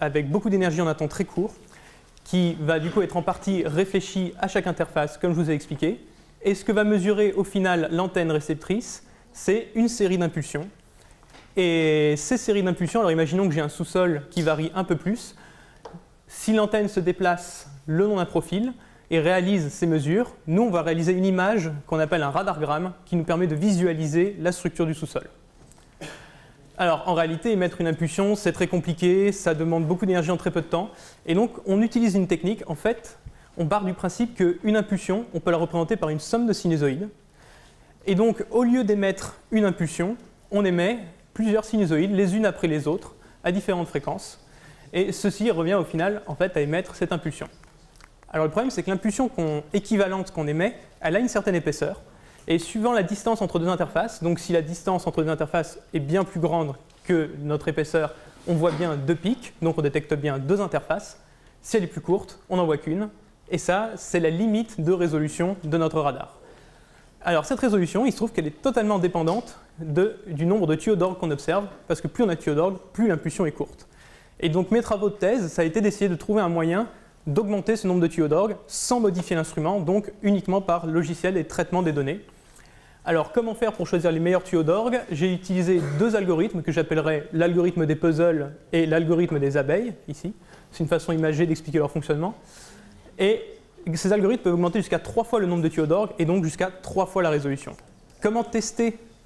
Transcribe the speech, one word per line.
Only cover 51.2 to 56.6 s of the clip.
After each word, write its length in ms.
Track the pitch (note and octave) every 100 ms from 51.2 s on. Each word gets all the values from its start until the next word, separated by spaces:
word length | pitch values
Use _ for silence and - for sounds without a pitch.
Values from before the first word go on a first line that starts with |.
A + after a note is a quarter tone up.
| B3
certaine 280 | G#3 F#3+ E3+
épaisseur. 440 | D3+ - D3+ G3 - - - - -
Et 100 | E3
suivant 360 | - A3 A#3
la 100 | A#3
distance 400 | E3+ G3+ A3+ A3
entre 160 | F#3 F3
deux 80 | F3
interfaces, 560 | F3 D#3 E3 C#3 -
donc 160 | E3 E3+
si 140 | -
la 100 | E3+
distance 420 | D#3 F3 G3 F3+ E3
entre 160 | E3
deux 80 | D#3
interfaces 480 | D3+ D3+ E3+ D#3 - -
est 60 | E3
bien 240 | C#3 F#3+
plus 160 | F#3 E3+
grande 340 | D#3 E3